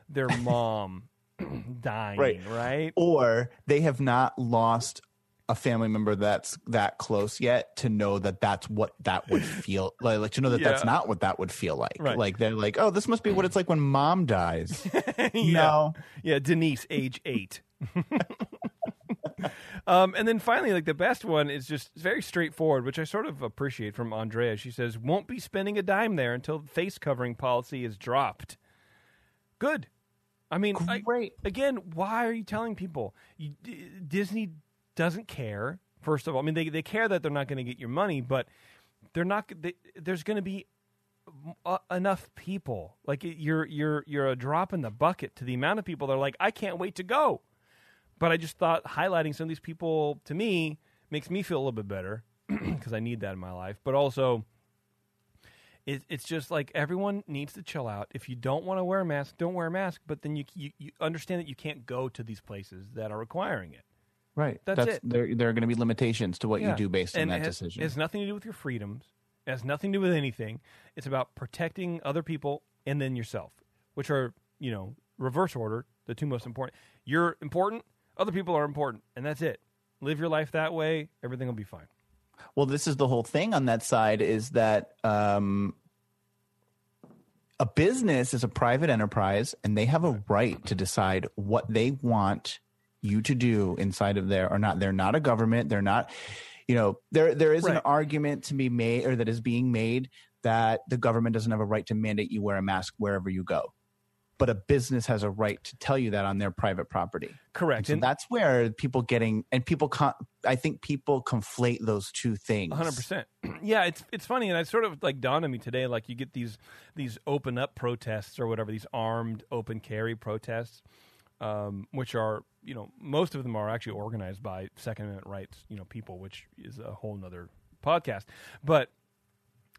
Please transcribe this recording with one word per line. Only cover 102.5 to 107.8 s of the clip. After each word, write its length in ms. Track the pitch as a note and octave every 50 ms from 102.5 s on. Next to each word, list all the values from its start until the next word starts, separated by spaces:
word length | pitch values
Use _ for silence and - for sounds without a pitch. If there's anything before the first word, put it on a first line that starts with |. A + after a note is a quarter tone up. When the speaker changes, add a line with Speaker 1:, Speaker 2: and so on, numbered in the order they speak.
| G2+
Speaker 2:
a 40 | F#2+
mask 320 | F#2+ G2 F#2+ F2+ F#2 - -
wherever 320 | - G#2+ G2+ G2+ F#2+ F2+ F#2+
you 140 | F#2 F#2 F#2
go. 300 | - F2 D#2 - - _ _ _ _ _ _ _ _ _ _ _ _ _ -
But 100 | B2+ A#2+
a 60 | A2
business 500 | G2 - - C#3+ C3+ B2 B2+ C3 A#2+ A2+
has 180 | - A#2 G#2 G#2
a 60 | G#2
right 340 | F#2+ G#2+ A2 G#2 - - -
to 140 | - -
tell 200 | - - - C#3
you 140 | C3+ B2 A2
that 140 | G2+ G2+ G2
on 120 | G2 G2
their 120 | G2 G#2 F#2+
private 380 | F2 - - G2+ F#2 F2+ - -
property. 400 | - F#2 E2+ - - E2 - - - - _ _ -
Speaker 1:
Correct. 240 | - F3+ D#3+ B2+
Speaker 2:
And 80 | A2